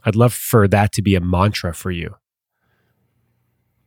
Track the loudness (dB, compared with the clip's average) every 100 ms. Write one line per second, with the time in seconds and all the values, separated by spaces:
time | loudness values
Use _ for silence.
0 | -4 2 0 0 0 2 4 4 2 0
1 | 0 0 0 0 0 -2 -8 -8 -8 -8
2 | -10 -14 _ _ _ _ _ _ _ _
3 | _ _ _ _ _ _ _ _